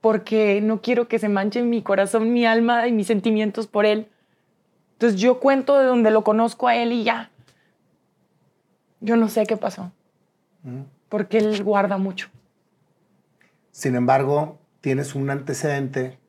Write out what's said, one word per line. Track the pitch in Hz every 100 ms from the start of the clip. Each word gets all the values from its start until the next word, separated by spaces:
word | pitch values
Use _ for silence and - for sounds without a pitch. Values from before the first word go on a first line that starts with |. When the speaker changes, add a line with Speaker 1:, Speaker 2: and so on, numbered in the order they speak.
Speaker 1:
porque | 226 220 214 220 214 202
no | 214 220
quiero | 220 240 240
que | 226
se | 208
manche | 202 202 220
mi | 240 233
corazón, | 202 196 196 226 226
mi | 240 233
alma | 226 233 240 240
y |
mis | 226 196
sentimientos | 214 226 214 214 214 220
por | 208
él. | 208 214 214 _ _ _ _ _ _ _ _
Entonces | _ 233 196
yo | 233 254
cuento | 269 269 269 277
de | 262
donde | 247 220
lo | 220
conozco | 214 214 233 - 247
a | 233
él | 240
y | 240
ya. | 220 226 226 _ _ _ _ _ _ _ _ _ _ _ _ _ _ _ _ _
Yo | 214 233
no | 220
sé | 208 208
qué | 220
pasó. | - 185 180 _ _ _ _ _ _ _
Speaker 2:
Ujú. | 143 127 135 _ _
Speaker 1:
Porque | 214 208 220
él | 214 214
guarda | 202 202 196 196
mucho. | 190 185 - _ _ _ _ _ _ _ _ _ _ _ _ _ _
Speaker 2:
Sin | - 139
embargo, | 123 123 135 135 147 156 - _ _
tienes | 143 135 143
un | 143 139
antecedente | 139 143 139 156 143 135 135 127 131